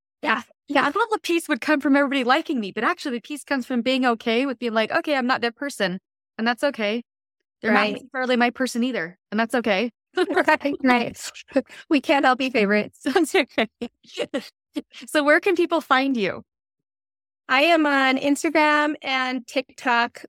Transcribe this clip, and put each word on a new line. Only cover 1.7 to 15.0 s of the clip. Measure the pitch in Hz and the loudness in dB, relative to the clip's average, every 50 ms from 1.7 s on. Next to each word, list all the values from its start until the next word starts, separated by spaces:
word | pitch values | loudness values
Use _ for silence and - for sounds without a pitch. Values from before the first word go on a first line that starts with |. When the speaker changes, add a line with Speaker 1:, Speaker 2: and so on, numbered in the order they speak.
| 311 285 | 0 2
Speaker 2:
from | - 294 269 | 2 2 2
everybody | 285 285 247 285 277 240 | 2 2 2 0 0 2
liking | 240 262 320 320 - 302 240 | 2 2 2 0 -2 -6 -6
me, | 208 185 | -6 -6
but | - 214 226 | -6 -4 -2
actually | 311 359 - - 294 240 | -2 -2 -4 -6 -6 -6
the | 240 | -6
peace | - - 294 269 | -8 -10 -14 -14
comes | - - 285 262 233 | -6 -6 -4 -4 -4
from | - 262 240 | -4 -4 -2
being | 220 254 262 254 262 | 0 0 0 2 2
okay | 247 233 220 - 233 226 240 277 | 0 0 0 -2 -2 0 0 0
with | 277 240 - | -2 -4 -4
being | 247 233 214 | -6 -2 -2
like, | 226 220 214 | -2 -2 0
"Okay, | - 339 330 320 285 | -2 -2 -2 -2 -2
I'm | 269 240 | -2 0
not | 247 247 226 | -2 -2 -2
their | 233 240 | -2 -4
person, | 233 _ 285 285 - - 202 180 180 190 - _ _ _ _ _ _ - | -6 _ -8 -10 -4 -2 -2 -2 -2 -6 -10 _ _ _ _ _ _ -4
and | 220 | -2
that's | 240 240 - | -2 -2 0
okay. | 294 285 269 226 214 202 220 240 - _ _ _ _ _ _ _ _ _ _ _ | -2 -2 -2 -2 -2 -2 -2 -4 -6 _ _ _ _ _ _ _ _ _ _ _
They're | - 226 | -2 2
Speaker 1:
Right. | 214 202 208 214 | 2 2 2 0
Speaker 2:
not | 202 - | -2 -6
necessarily | - - - 262 254 247 254 | -10 -10 -6 -4 -2 0 2
my | 233 240 240 | 2 2 2
person | 240 - 262 240 - 233 233 | 0 -2 -4 -2 -2 -2 -2
either, | 262 233 196 160 170 180 _ _ _ | -2 -2 -4 -6 -8 -10 _ _ _
and | 208 214 | -2 -2
that's | 226 220 - | -2 0 -2
okay." | 247 220 233 196 185 233 240 - _ _ _ _ | -2 0 0 0 0 0 -2 -6 _ _ _ _
<laughs> | 359 370 415 | -2 -2 2
Speaker 1:
Right, | 349 359 285 - 311 302 - 285 285 - | 2 2 4 4 2 2 0 -4 -4 0
right. | 269 254 247 240 233 - - - - - - - - - - 269 - - - - - _ | 2 2 4 4 2 -4 -8 -12 -14 -14 -16 -16 -20 -4 -2 -2 -2 -2 -10 -20 -2 _
We | 320 269 | 0 0
can't | - - 277 269 - | 2 2 2 4 4
all | 262 254 | 4 2
be | 247 262 262 | 2 0 0
favorites. | 240 233 202 196 208 208 208 - - _ | 0 2 2 2 2 0 0 -2 -8 _
Speaker 2:
<laughs> | - | -6
That's | 294 262 370 320 - | 0 2 2 0 2
okay. | - 339 262 - - - 220 - _ _ 240 - - _ _ - - - 294 - - 262 - - - _ _ _ _ 311 - _ - - | 2 0 0 0 -2 -2 -2 -2 _ _ -12 -12 -12 _ _ -16 -10 -10 -8 -6 -6 -8 -8 -8 -16 _ _ _ _ -12 -12 _ -18 -20